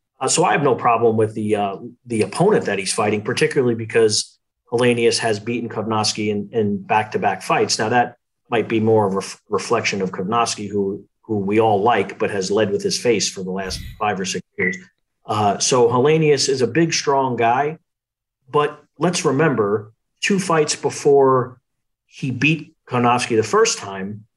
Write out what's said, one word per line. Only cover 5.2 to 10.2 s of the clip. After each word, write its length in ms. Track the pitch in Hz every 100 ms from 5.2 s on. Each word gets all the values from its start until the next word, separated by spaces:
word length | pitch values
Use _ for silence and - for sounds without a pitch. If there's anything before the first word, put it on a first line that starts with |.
| 117 104
beaten 300 | 104 120 117
Kovnatski 600 | 113 107 110 107 - 107
in, 200 | 104 101
in 300 | 120 104 101
back-to-back 600 | 95 107 110 104 104 90
fights. 380 | - 160 104 -
Now, 100 | 110
that 280 | 123 123 - _ _ _
might 180 | 120 104
be 120 | 113
more 260 | 110 110 101
of 80 |
a 20 | 98
ref-, 240 | 95 - _
reflection 520 | 101 - 117 - 104
of 100 | 92
Kovnatski, 580 | -